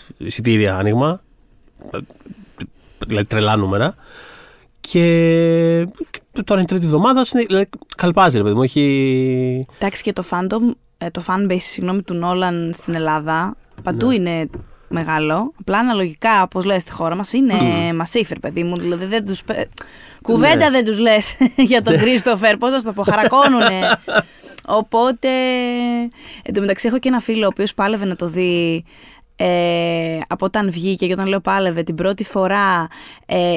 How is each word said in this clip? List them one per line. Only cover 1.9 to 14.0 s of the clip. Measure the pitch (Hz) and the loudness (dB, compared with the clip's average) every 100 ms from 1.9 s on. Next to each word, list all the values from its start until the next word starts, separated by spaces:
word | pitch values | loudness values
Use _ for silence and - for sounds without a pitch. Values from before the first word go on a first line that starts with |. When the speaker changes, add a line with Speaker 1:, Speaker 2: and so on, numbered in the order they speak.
Speaker 1:
Ε, | - - - - - 190 - - _ _ - - | -12 -12 -18 -20 -20 -20 -16 -16 _ _ -16 -6
δηλαδή | 107 101 | -4 -2
τρελά | 110 104 107 | 0 2 2
νούμερα. | 95 101 143 - - - - - - - _ _ | 0 0 -2 -4 -16 -20 -20 -20 -20 -20 _ _
Και, | - 175 170 165 165 165 165 165 165 170 175 - - - - | -2 2 4 4 4 4 4 4 2 2 -2 -8 -14 -16 -12
και | - | -8
τώρα | - 202 | 0 0
είναι | 170 | 2
τρίτη | 185 170 | 0 2
εβδομάδα, | 151 240 262 247 | 2 4 2 2
συνε-, | 247 233 | 0 2
δηλαδή | 190 196 - - - | 0 0 -6 -14 -2
καλπάζει, | 175 175 180 123 | 0 4 4 4
ρε | |
παιδί | 101 107 | 2 2
μου, | |
έχει | 131 151 143 139 135 131 131 127 127 127 131 - | 2 2 2 2 2 2 0 0 -2 -4 -8 -6
Speaker 2:
Εντάξει, | 196 - | -6 -4
και | - | -4
το | 196 180 | -6 -4
fandom, | 180 185 214 240 - _ _ | -4 -2 0 0 -2 _ _
ε, | 170 | -10
το | 170 170 | -8 -4
fanbase, | 190 202 185 | -2 0 -2
συγγνώμη, | - - 180 196 | -2 -4 -4 -4
του | 185 | -4
Νόλαν | 175 175 180 185 175 165 | -4 -2 0 0 -2 -4
στην | 170 - 165 | -6 -6 -4
Ελλάδα, | 156 156 156 160 185 - _ - | -2 -2 -2 -4 -4 -8 _ -12
παντού | - 117 | -8 -2